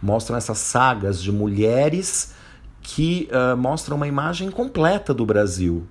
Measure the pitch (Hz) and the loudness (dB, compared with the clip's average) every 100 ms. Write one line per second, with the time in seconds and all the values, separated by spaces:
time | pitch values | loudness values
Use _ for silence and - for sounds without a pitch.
0 | 98 107 - 120 - 110 - 123 131 117 | 0 0 0 -4 -4 -4 0 4 4 2
1 | 98 95 92 101 104 101 107 120 147 170 | -2 -2 -2 0 0 2 4 4 2 2
2 | 190 - - - - - - - - - | -2 -4 -6 -12 -20 -20 -20 -20 -10 -2
3 | 160 180 - 127 127 123 127 156 - 147 | 0 0 0 0 2 2 0 -2 -4 -4
4 | 143 139 151 175 190 190 240 - 160 202 | -2 -2 -2 -4 -6 -4 -6 2 2 2
5 | 202 120 113 101 104 90 90 85 85 | 0 -2 2 2 2 0 0 0 -6